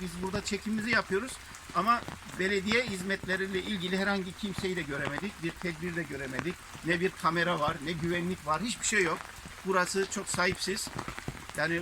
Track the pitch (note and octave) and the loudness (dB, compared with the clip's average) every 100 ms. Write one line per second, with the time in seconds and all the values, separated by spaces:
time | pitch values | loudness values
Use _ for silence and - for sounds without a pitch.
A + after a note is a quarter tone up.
0 | F3+ F3 F#3 G3+ - G3+ G#3 A3 A3 A3+ | -6 -4 -2 -2 0 -2 0 0 4 2
1 | - F#3+ B3+ - - - - F3 G3+ A#3+ | 4 0 0 -8 -12 -14 -4 0 4 4
2 | - - - - F#3 G3+ F#3+ A#3 B3 F#3+ | 2 -10 -10 -2 2 2 4 4 4 -2
3 | F#3 F#3+ F3+ F#3 F#3+ F#3+ F#3 G#3 F3+ F#3+ | 0 -2 0 0 0 0 0 -2 0 2
4 | G3 G3 F#3 - G3+ F3 F#3+ F3+ D3 C#3 | 4 4 2 -4 -4 -2 0 0 0 -2
5 | C#3 D3 G3 - E3 - F3+ D#3 F3 E3+ | -2 -2 -4 -4 -6 -4 -6 -4 -4 -4
6 | D3+ C#3 C3+ C3 D3 - - - D#3 E3+ | -4 -4 -6 -4 -4 -6 -10 -6 0 2
7 | F#3 - E3+ E3+ E3+ E3 D3+ D#3+ C#3 E3+ | 2 2 2 4 4 4 2 0 -2 -2
8 | E3+ F3 F3 F3+ D3 D#3 A#3 - - G#3+ | 0 0 0 -2 0 0 0 -2 2 4
9 | E3+ F3+ - - - - F#3 F#3 F3+ G3 | 4 2 -6 -14 -14 -8 2 4 4 2
10 | F#3+ G3 F#3 - F#3 F#3 - F#3 - - | 0 -2 -2 2 2 2 -2 -2 -4 -6
11 | - - - - - - D#3+ E3+ | -6 -8 -8 -10 -10 -2 0 0